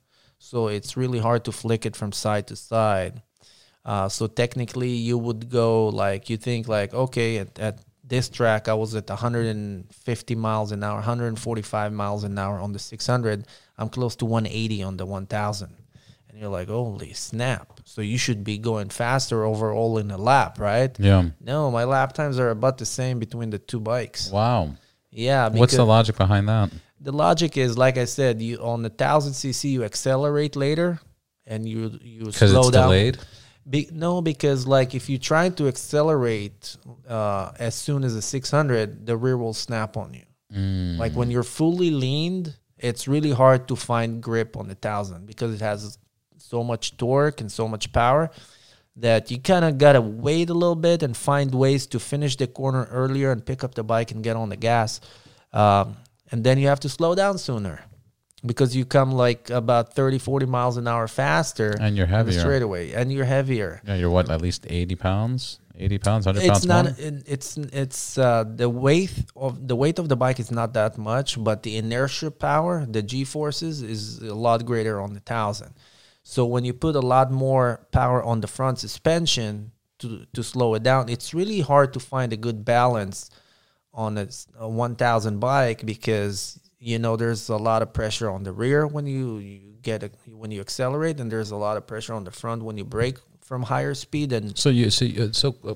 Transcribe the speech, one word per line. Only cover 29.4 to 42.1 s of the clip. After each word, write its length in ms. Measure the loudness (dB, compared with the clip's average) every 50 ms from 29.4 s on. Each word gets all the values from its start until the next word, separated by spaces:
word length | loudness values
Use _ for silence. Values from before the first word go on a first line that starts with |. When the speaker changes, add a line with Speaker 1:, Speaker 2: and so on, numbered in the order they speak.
| -6 -4
Speaker 1:
C, 160 | -4 -4 -2 -2
you 160 | -2 -2 -2
accelerate 720 | -4 -4 -2 0 0 2 2 2 0 0 0 0 -2 -2
later 420 | -2 0 0 0 2 0 0 -2 -4 -8 -16 _ _ _ _ _ _ _
and 220 | -8 -8 -6 -6 -6
you, 300 | -4 -4 -6 -6 -8 -10
you 220 | -16 -18 -14 -12 -10
Speaker 2:
'Cause 260 | -4 4 8 8 10
Speaker 1:
slow 100 | 10 10
Speaker 2:
it's 80 | 8 8
Speaker 1:
down. 140 | 8 8 8
Speaker 2:
delayed? 340 | 8 8 6 6 4 2 -2 -6 -18 -20 -20 -20 -20 _ _ -8 -4
Speaker 1:
Be-, 200 | -4 -2 -2 -4
no, 280 | -6 -4 -2 -2 0 0
because, 460 | 0 -2 0 0 2 2 2 2 2
like, 280 | 4 4 4 4 2 0
if 140 | -4 -4 -4
you 100 | -4 -4
try 320 | 0 2 2 4 4 2
to 180 | 2 0 0 0
accelerate, 1080 | -2 -2 -4 -2 0 2 4 4 2 2 2 0 0 -2 -4 -8 -10 -14 -18 -18 -18 -18 -20 -20 -20 -18 -12 -6
uh, 440 | -4 -2 -2 0 -2 -2 -4 -6 -8 -6
as 160 | -6 -6 -6
soon 300 | -4 -4 -2 -2 0 0
as 100 | -2 -2
a 80 | -4
six 280 | -4 -6 -6 -6 -4 0
hundred, 560 | 0 2 2 2 2 0 0 -2 -6 -8 -6
the 100 | -4 -4
rear 200 | -2 0 0 0
will 180 | 0 -2 -4 -6
snap 420 | -6 -6 -6 -4 -4 -4 -6 -6
on 180 | -8 -10 -10 -12
you. 120 | -18 -20 _ _ _ _ -10
Speaker 2:
Mm. 460 | -6 -4 -2 -2 -2 -2 -2 -2 -2 -2
Speaker 1:
Like, 140 | -2 -2
when 180 | -2 -2 -2 0
you're 120 | 0 -2
fully 480 | -2 -2 -2 0 0 2 2 2 2 2
leaned, 680 | 2 0 0 0